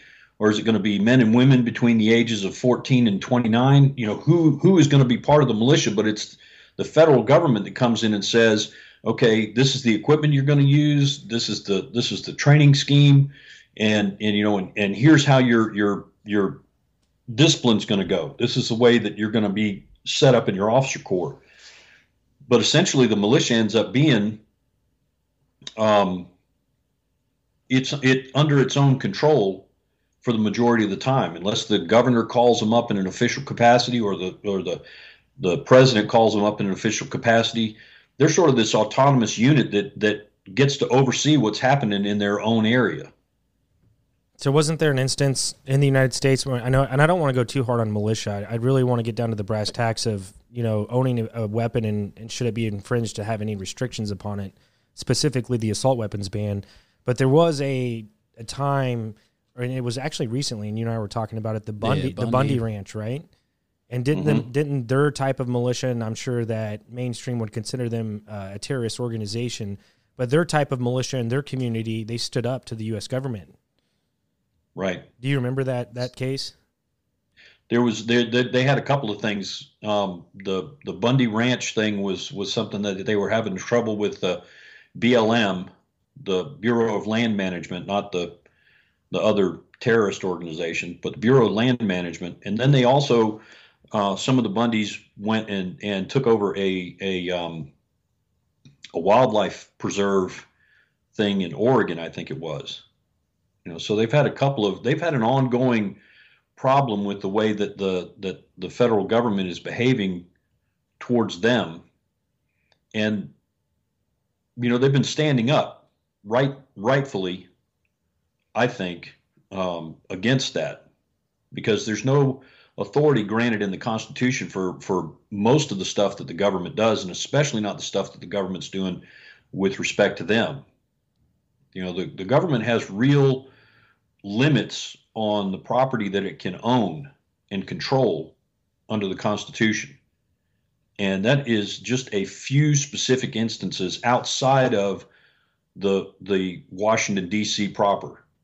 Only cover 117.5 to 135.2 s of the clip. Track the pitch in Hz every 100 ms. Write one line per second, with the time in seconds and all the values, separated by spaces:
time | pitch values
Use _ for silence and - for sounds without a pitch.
117.5 | _ _ _ _ _ _ _ _ _ _
118.5 | 110 120 - 92 85 - - _ _ _
119.5 | 98 92 87 82 78 - 92 104 131 -
120.5 | 85 76 - _ _ _ _ _ _ _
121.5 | - 104 104 - 104 131 143 139 127 -
122.5 | _ _ - - 143 151 131 101 110 120
123.5 | 107 101 90 123 110 - - 127 127 85
124.5 | 98 92 82 - 95 78 - _ 104 107
125.5 | 147 147 98 90 - 98 - 87 85 101
126.5 | 95 87 73 113 101 92 87 - 139 147
127.5 | 113 104 87 - 98 95 - - 101 92
128.5 | 92 76 98 92 87 - - - - _
129.5 | 95 95 - 87 - 101 - 85 110 87
130.5 | 71 - _ _ _ _ _ _ _ _
131.5 | _ _ 92 92 90 82 - 95 135 180
132.5 | 127 110 113 - 95 131 143 139 131 -
133.5 | _ _ _ _ _ _ _ 98 104 147
134.5 | 127 98 - - - _ -